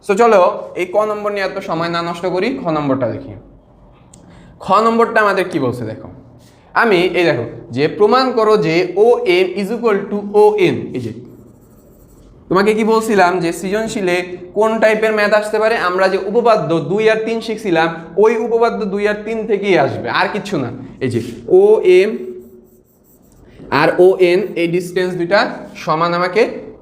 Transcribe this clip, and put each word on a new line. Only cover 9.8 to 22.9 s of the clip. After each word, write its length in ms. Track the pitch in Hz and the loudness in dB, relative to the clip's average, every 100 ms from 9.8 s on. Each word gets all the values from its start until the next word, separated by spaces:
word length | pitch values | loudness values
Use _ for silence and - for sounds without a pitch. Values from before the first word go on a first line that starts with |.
| 233 196 - | 0 -2 -4
to 60 | 202 202 | -8 -2
ওএন। 420 | 208 208 208 170 120 - | 4 4 4 0 0 -6
এই 60 | 127 | -8
যে 300 | 113 - - - - - _ - - - - - - - - | -10 -12 -18 -20 -20 -20 _ -20 -20 -20 -20 -20 -20 -20 -2
তোমাকে 240 | 175 208 | 2 2
কি 100 | 214 | 2
বলছিলাম 560 | 220 220 220 202 175 185 | 2 2 2 2 2 2
যে 140 | 165 | -2
সৃজনশীলে 840 | 170 190 208 220 214 180 180 180 - - | -4 -4 -4 -4 -4 -2 -2 -4 -12 -8
কোন 260 | 202 220 226 | 0 0 2
টাইপের 340 | 220 214 220 | 2 2 0
ম্যাথ 200 | 214 208 | 0 2
আসতে 260 | 214 208 214 | 2 0 0
পারে? 180 | 220 226 | 0 0
আমরা 300 | 180 185 190 | 0 2 0
যে 100 | 185 - | 0 0
উপপাদ্য 540 | 226 233 214 151 165 | 0 2 2 0 -2
দুই 300 | 143 202 220 | -2 0 2
আর 80 | 220 226 | 0 -2
তিন 160 | 226 | -6
শিখছিলাম, 540 | 220 214 202 165 165 160 - - | -6 -6 -2 0 0 -4 -6 2
ওই 200 | 214 233 | 2 2
উপপাদ্য 480 | 240 226 233 202 208 | -2 0 0 0 -4
দুই 220 | 202 208 | -2 -2
আর 80 | 208 208 | -4 -6
তিন 220 | 226 208 | -6 -2
থেকেই 300 | 202 202 170 | -2 2 2
আসবে, 320 | 135 104 117 | 2 -2 -4
আর 180 | 143 196 | -2 -2
কিচ্ছু 240 | 214 - 165 | -4 -6 -6
না। 140 | 117 113 - - | -6 -10 -16 -8
এই 80 | 131 | -4
যে 120 | 113 - - - | -4 -6 -12 2
ওএম 720 | 180 202 220 185 180 208 233 - - - - _ _ _ | 4 6 6 6 4 4 -4 -12 -14 -20 -20 _ _ _